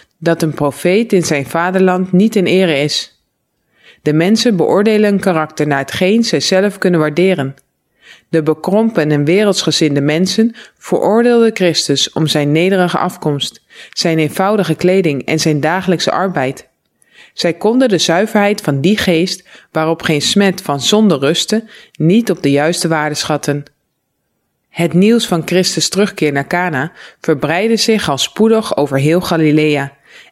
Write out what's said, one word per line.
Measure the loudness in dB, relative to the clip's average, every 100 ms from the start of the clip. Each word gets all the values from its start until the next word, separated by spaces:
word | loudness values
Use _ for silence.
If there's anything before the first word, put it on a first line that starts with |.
| _ -6
dat | -2 0
een | -2
profeet | -2 -4 -2 0 0 2
in | 0
zijn | 0 -2 -2
vaderland | -2 0 2 2 2 0
niet | 2 2 2
in | 2
ere | 2 2 0
is. | -2 -4 -10 _ _ _ _ _ _ _ _ _
De | -2
mensen | 2 2 2 2 2
beoordelen | 2 2 2 2 2
een | 2
karakter | 0 0 -2 -2 -2
naar | -2
hetgeen | -4 -2 0 2
zij | 2 -2
zelf | 0 0 0 0
kunnen | 0 2
waarderen. | 0 2 0 0 -4 -8 _ _ _ _ -20 -20 _
De | -2
bekrompen | 0 -2 0 0 0 0 0
en | 2 2
wereldsgezinde | 2 2 0 -2 0 0 0
mensen | 0 0 0 0 0 -2 -20 _
veroordeelden | -4 -2 0 2 2 4 2 2
Christus | 0 0 -2 -2 -2
om | -2 -2
zijn | 0 0
nederige | 2 2 0 0 -2
afkomst, | -4 -4 -4 -4 -6 -12 _ -20 -16
zijn | -4 -2 0
eenvoudige | 0 0 -2 0 0 0
kleding | 2 2 0 -2 -4
en | -2
zijn | 0 0
dagelijkse | 0 -2 -2 -2 0
arbeid. | -2 -2 -2 -4 -6 -14 _ _ _ _ _ -20
Zij | -4 -4
konden | 0 0 2 2
de | 0
zuiverheid | 0 0 0 0 0 0
van | -2 0
die | 0 0
geest, | 0 0 0 -6 _ -20 _
waarop | -4 -2 -2
geen | -2 -2
smet | 0 2 2 0
van | -4 -4
zonde | 0 2 4 2
rustte, | 0 -2 -2 -4 -4 -16 -18
niet | -2 2 2 2
op | -2
de | 0
juiste | 0 0 0 -2
waarde | -2 -2 -4
schatten. | -4 -4 -2 -6 -6 _ _ _ _ _ _ _ _ _ _
Het | -4 -2
nieuws | 2 4 2 0
van | -4 -2
Christus' | -2 0 -2 -4
terugkeer | -2 -2 -2 -2
naar | -2 -4
Cana | -4 -2 -4 -6 -10 -20 _
verbreidde | -2 -2 0 -2 0 0
zich | 0 0 0
al | -2
spoedig | -4 0 2 2 0 -2
over | -2 0
heel | 0 0
Galilea | 0 0 2 2 2 0 -4 -12 _ -20 -16